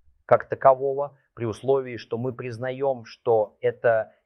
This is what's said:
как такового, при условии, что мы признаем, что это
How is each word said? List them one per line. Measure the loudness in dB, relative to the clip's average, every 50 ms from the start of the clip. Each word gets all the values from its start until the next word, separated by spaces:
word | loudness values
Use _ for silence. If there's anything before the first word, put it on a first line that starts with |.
| _ _ _ _ _
как | 2 2 2 2 -2
такового, | -6 2 4 4 4 4 0 -4 -2 -4 -6 -8 _ _ _ _ -10
при | -6 -6
условии, | -6 -6 -6 0 0 0 0 0 -4 -10 -12
что | -10 -8 -8
мы | -6 -6 -6 -6
признаем, | -8 -10 -10 -10 -8 -8 -8 -6 -4 -2 -4 -4 -4 -8
что | -20 -18 _ 0 2 2 2 2 0 _ _
это | -4 -4 -2 0 2 2 2 2 0 -4 _ _ _